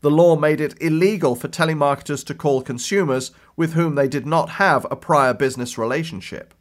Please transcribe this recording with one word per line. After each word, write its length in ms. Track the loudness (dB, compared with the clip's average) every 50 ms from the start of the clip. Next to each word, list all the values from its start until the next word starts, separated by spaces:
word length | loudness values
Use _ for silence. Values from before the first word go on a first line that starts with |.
The 100 | 2 4
law 240 | 4 6 6 6 6
made 260 | 4 4 2 2 0
it 180 | -2 -6 -6 -4
illegal 560 | -2 0 2 2 2 2 2 2 0 0 0
for 120 | 0 -6 -10
telemarketers 760 | -4 -2 -2 0 0 0 2 0 0 -2 -4 -8 -8 -8 -6
to 100 | -10 -12
call 260 | -4 0 0 0 0
consumers 680 | -2 -4 -10 -8 -6 -2 0 0 2 2 0 -2 -2 -6 _ _ _ _ _ -4
with 160 | -4 0 2
whom 220 | 0 0 2 2
they 120 | 0 0 0
did 200 | 0 -4 -4 0
not 220 | 0 0 0 -2
have 340 | -2 0 2 2 2 2 0 -4
a 40 | -10
prior 380 | -10 -2 2 2 4 4 4 2
business 460 | 0 0 -2 -2 -4 -8 -8 -6 -4
relationship. 720 | -4 -2 -2 -4 -4 -6 -10 -12 -12 -12 -14 -14 -14 _ _ _